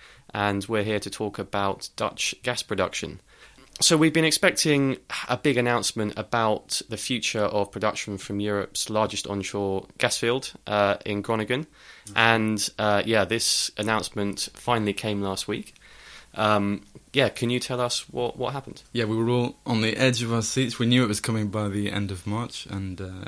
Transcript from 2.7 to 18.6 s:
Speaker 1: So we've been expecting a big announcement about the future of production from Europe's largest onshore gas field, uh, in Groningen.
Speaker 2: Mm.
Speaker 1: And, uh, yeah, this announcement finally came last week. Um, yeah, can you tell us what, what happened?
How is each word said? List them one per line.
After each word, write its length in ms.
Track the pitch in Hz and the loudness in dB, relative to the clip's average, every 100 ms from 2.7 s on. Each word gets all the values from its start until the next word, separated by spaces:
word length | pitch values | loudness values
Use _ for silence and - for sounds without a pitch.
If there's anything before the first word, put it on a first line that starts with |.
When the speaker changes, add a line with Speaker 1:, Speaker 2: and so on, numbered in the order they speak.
| 98 90 - 78 90 - - - - - - | 0 0 -2 -8 -10 -18 -20 -20 -20 -20 0
Speaker 1:
So 160 | - 160 | 4 6
we've 180 | 156 156 | 6 4
been 100 | 160 | 4
expecting 720 | - 190 - 156 143 135 - - - - | 4 2 4 4 4 2 0 -6 -8 -2
a 80 | 123 | 0
big 200 | 147 123 | 2 2
announcement 600 | 120 120 - 117 104 - | 2 2 0 -2 -4 -4
about 640 | 110 117 110 107 - - - | -2 0 2 0 -2 -8 -6
the 80 | 110 | -8
future 460 | - 120 - 113 | -4 -4 -2 0
of 280 | 104 104 101 | 0 0 -2
production 460 | 104 107 101 - 98 | -2 -2 -2 -6 -8
from 220 | - 101 | -4 -2
Europe's 500 | 104 101 - - - | 0 -2 -2 -6 -2
largest 380 | 107 104 104 - | 0 0 -2 -4
onshore 580 | 101 95 101 98 95 - - | -4 -4 -2 -2 -2 -6 -2
gas 180 | 117 - | -2 0
field, 360 | 117 131 - - - | 0 0 -4 -12 -2
uh, 300 | 104 101 98 - | 2 2 2 -2
in 160 | 104 | -4
Groningen. 460 | 101 113 107 127 160 - - - - | -2 -2 0 -2 -4 -12 -20 -20 -4
Speaker 2:
Mm. 60 | - | 4
Speaker 1:
And, 540 | 113 113 110 107 - - | 6 6 4 0 -2 0
uh, 240 | 107 101 110 | 2 2 4
yeah, 200 | 110 92 | 2 2
this 440 | 113 - - - - | 0 0 0 -2 -2
announcement 720 | 107 110 90 110 101 101 - - | 0 0 0 -2 -4 -4 -8 -6
finally 380 | - 117 107 | 0 0 2
came 280 | 98 110 101 | -2 -2 -2
last 260 | 98 95 - | -2 -4 -4
week. 280 | 107 - - - - - - - | -6 -8 -18 -20 -20 -20 -20 -12
Um, 500 | - 107 107 101 101 - - - | 0 4 4 2 -2 -8 -20 -4
yeah, 160 | 139 127 | 0 2
can 200 | - 120 | 2 0
you 100 | 123 | 0
tell 220 | - 123 | -2 -2
us 260 | 120 - - | -2 -2 -6
what, 260 | 123 120 - | -4 -4 -4
what 160 | 123 | -6
happened? 300 | 139 | -6